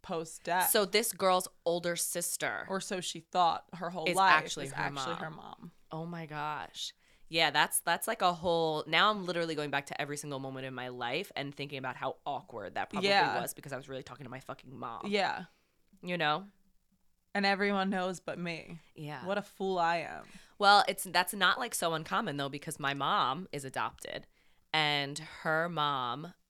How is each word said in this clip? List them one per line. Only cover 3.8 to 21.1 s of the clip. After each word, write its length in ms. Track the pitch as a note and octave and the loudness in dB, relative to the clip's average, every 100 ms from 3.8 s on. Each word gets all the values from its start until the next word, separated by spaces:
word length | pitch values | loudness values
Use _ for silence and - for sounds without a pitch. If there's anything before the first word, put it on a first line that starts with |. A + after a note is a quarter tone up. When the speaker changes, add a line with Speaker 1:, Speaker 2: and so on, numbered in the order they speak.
| E3+ | -6
Speaker 1:
whole 180 | F3+ E3 | -2 0
Speaker 2:
is 80 | F3+ | 6
Speaker 1:
life 160 | F#3+ | 8
Speaker 2:
actually 320 | D#3 D3+ - C3+ | 8 6 -6 -6
Speaker 1:
is 80 | |
Speaker 2:
her 80 | C3+ | -4
Speaker 1:
actually 320 | F3+ C#3+ C3 | -4 -2 -4
Speaker 2:
mom. 100 | - | -4
Speaker 1:
her 60 | D#3 | -8
mom. 420 | D#3+ - - F3 _ _ | -10 -16 -16 -20 _ _
Speaker 2:
Oh 140 | D#3+ E3+ | -10 -8
my 200 | E3+ D#3+ | -10 -10
gosh. 680 | D3+ D3+ D3 E2+ - - - _ _ - | -8 -6 -6 -10 -10 -12 -12 _ _ -4
Yeah, 220 | D#3+ D#3+ | 2 4
that's, 280 | C#3+ E3 - | 4 2 2
that's 260 | - E3+ - | 0 -2 -2
like 120 | - | 2
a 120 | F#3 | 2
whole, 500 | E3+ F3 E3 D#3+ D3+ - | 2 0 2 2 0 2
now 220 | D#3+ G3+ | 6 6
I'm 140 | G#3 F3 | 4 -2
literally 300 | F3 E3 D3+ | -2 -2 -2
going 140 | D3 | 0
back 160 | C#3 C#3+ | -2 -4
to 160 | - | -6
every 160 | C#3+ D3 | -6 -6
single 220 | D3+ C3+ | -6 -8
moment 260 | C3+ C3+ C3 | -8 -8 -10
in 80 | |
my 160 | B2+ B2+ | -8 -10
life 420 | B2 A#2+ D3 - | -6 -4 -4 -6
and 220 | - C#3+ - | -8 -8 -8
thinking 220 | C#3+ C#3 | -8 -6
about 180 | B2+ B2 | -8 -4
how 220 | C3+ - - | -6 -6 -8
awkward 500 | C3 - A2+ F#2+ G#2 | -8 -8 -10 -8 -6
that 140 | F#2+ | -4
probably 180 | G3+ F#3+ | -2 2
Speaker 1:
Yeah. 320 | G3+ D#3 G2 | 4 4 0
Speaker 2:
was 140 | - | -4
because 180 | - C#3+ | -8 -10
I 60 | C3 | -10
was 100 | C3 | -10
really 160 | C3 | -12
talking 220 | A#2+ B2+ C3 | -12 -14 -14
to 40 | |
my 120 | B2+ | -14
fucking 340 | - D3 B2+ A#2 | -12 -14 -14 -14
mom. 280 | B2 A2+ G#3 | -12 -10 -2
Speaker 1:
Yeah. 400 | G3+ F3+ - F3 _ _ _ _ - | 0 0 -2 -10 _ _ _ _ -14
Speaker 2:
You 160 | F3+ F3 | -6 0
know? 300 | D3+ D#3 G3+ _ _ _ _ _ _ _ _ | 2 0 -4 _ _ _ _ _ _ _ _
Speaker 1:
And 120 | G3+ G3 | 0 2
everyone 440 | G3 G3+ G3+ F#3+ | 2 2 2 2
knows 300 | F#3+ F#3 F3+ | 0 -2 -4
but 180 | - D#3+ | -8 -6
me. 420 | F3 D#3+ - E3 _ - | -4 -6 -10 -16 _ -14
Speaker 2:
Yeah. 280 | D3 C#3+ B2 | -10 -8 -4
Speaker 1:
What 120 | G3+ | -4
a 40 | |
fool 380 | - - F#3+ F#3 | -4 -4 -2 2
I 180 | E3 E3+ | 2 2
am. 280 | D3 D#2 - - - _ | -2 -10 -14 -20 -20 _
Speaker 2:
Well, 240 | G3+ G3+ - | 10 10 8
it's, 160 | F#3+ | 0
that's 280 | F#3+ | 2